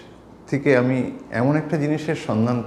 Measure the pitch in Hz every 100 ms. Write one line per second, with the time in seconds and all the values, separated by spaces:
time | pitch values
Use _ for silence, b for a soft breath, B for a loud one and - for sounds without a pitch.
0 | - - - - - 139 143 127 127 131
1 | 123 - - 110 131 151 151 160 147 151
2 | 151 143 - 110 117 123